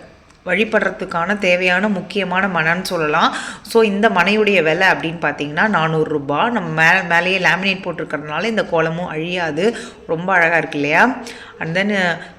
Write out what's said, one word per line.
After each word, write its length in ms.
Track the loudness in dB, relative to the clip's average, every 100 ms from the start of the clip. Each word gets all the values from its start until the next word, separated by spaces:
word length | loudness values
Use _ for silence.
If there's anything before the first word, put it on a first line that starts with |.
| -20 -20 _ _ -4
வழிபடுறதுக்கான 920 | -2 2 0 0 -4 -6 -4 -2 0
தேவையான 500 | 2 2 2 2 0
முக்கியமான 580 | -2 -4 -4 -2 0 0
மனைன்னு 360 | 0 0 0
சொல்லலாம். 520 | -2 -2 0 2 2 -2 -10 -14
So, 200 | 0 2
இந்த 260 | 2 4 2
மனையுடைய 540 | 4 2 2 4 4
விலை 260 | 2 4 2
அப்படின்னு 300 | 2 -2 -4
பார்த்தீங்கன்னா, 460 | -4 -4 -4 -2 0
நானூறு 440 | 2 2 2 0
ரூபா. 400 | -2 -2 0 0
நம்ம 320 | -2 -2 2
மே-, 260 | 4 4 2
மேலேயே 300 | 0 2 0
லேமினேட் 440 | 2 0 0 -4
போட்டிருக்கறதுனால 600 | -6 -8 -6 -6 -6 -4
இந்த 200 | -2 -2
கோலமும் 420 | 0 0 0 -2 -6
அழியாது. 680 | -6 -4 -4 -2 0 -2 -2 -10 -12 -6
ரொம்ப 260 | -4 2
அழகா 240 | 2 4 2
இருக்கு 200 | 0 -2
இல்லையா? 420 | 2 4 4 0 -10 -16 -16 -10
And 180 | -4 -2
then, 380 | 0 0 0 -2 -8